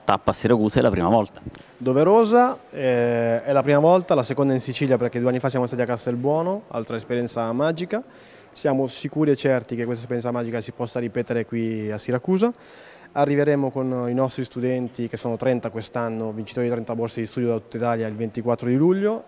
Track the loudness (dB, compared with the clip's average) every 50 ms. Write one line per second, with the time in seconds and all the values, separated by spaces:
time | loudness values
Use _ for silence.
0 | 0 0 0 2 2 0 0 2 2 4 4 4 4 2 2 4 4 4 2 2
1 | 2 4 4 4 2 0 -6 -14 -16 -16 -16 -18 -20 -20 -14 -6 -2 0 2 4
2 | 6 6 6 6 6 6 4 4 4 4 0 -4 -12 -14 -8 -2 0 2 2 2
3 | 2 2 2 2 2 2 0 0 0 2 2 2 4 4 4 6 6 6 6 6
4 | 4 2 2 2 2 0 0 0 2 2 2 0 -2 -4 -4 -2 0 2 2 2
5 | 2 0 -2 0 0 0 0 0 0 0 0 0 -2 -2 -2 -2 -2 -2 -2 -4
6 | -4 -4 -4 -2 0 0 0 0 0 -2 -4 -6 -8 -8 -8 -8 -6 -6 -8 -8
7 | -6 -4 -2 -2 -2 -2 -4 -4 -4 -2 -2 0 0 0 -2 -2 -4 -6 -6 -6
8 | -6 -10 -18 -20 -20 -20 -20 -20 -20 -20 -8 -4 -2 0 0 0 -2 -4 -6 -8
9 | -10 -6 -2 0 2 2 2 2 2 2 2 0 -2 -4 -6 -4 -4 -4 -4 -6
10 | -6 -6 -4 -4 -2 -2 -4 -4 -4 -4 -6 -6 -6 -8 -8 -8 -8 -6 -4 -4
11 | -4 -4 -4 -4 -4 -2 -2 -4 -2 -2 -4 -4 -2 -2 -4 -4 -4 -6 -6 -6
12 | -4 -2 -2 -2 0 0 0 2 2 0 -2 -4 -14 -20 -20 -20 -20 -20 -20 -20
13 | -20 -6 0 2 2 4 4 4 4 4 4 2 2 0 -2 -2 -2 -2 -2 -2
14 | -2 0 0 2 0 0 0 -4 -8 -6 -4 -4 -2 0 0 -2 -2 -4 -6 -6
15 | -6 -6 -6 -6 -4 -4 -4 -2 0 0 0 0 -2 -6 -8 -8 -8 -6 -4 -4
16 | -4 -4 -4 -4 -6 -6 -6 -8 -10 -6 -4 -2 -2 0 -2 -2 -4 -4 -4 -4
17 | -4 -4 -4 -6 -6 -6 -4 -2 0 0 0 -2 -4 -8 -8 -4 -2 0 0 0
18 | -2 -4 -4 -6 -6 -6 -6 -4 -2 -2 -2 0 0 0 2 2 4 2 2 2
19 | 0 -2 -2 -4 -8